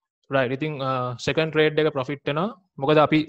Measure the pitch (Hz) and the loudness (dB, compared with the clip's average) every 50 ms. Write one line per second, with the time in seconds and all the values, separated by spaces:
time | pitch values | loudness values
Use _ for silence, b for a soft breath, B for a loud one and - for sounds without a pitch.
0 | _ _ _ _ _ - 139 135 131 120 135 131 156 156 151 131 135 131 131 127 | _ _ _ _ _ -2 0 0 0 0 -2 -4 -6 -6 -6 -6 -4 -4 -2 -4
1 | 123 123 123 - - 147 135 160 160 160 151 156 156 156 151 156 156 156 147 139 | -4 -6 -8 -6 -4 -2 0 0 -2 0 2 2 2 2 2 0 0 0 0 -2
2 | 127 - 143 131 _ 147 143 151 180 226 - - _ _ _ - 139 147 151 156 | -4 -6 -8 -6 _ -4 -2 -2 -4 -4 -6 -12 _ _ _ -4 0 4 4 6
3 | 147 139 156 156 151 | 6 6 4 0 0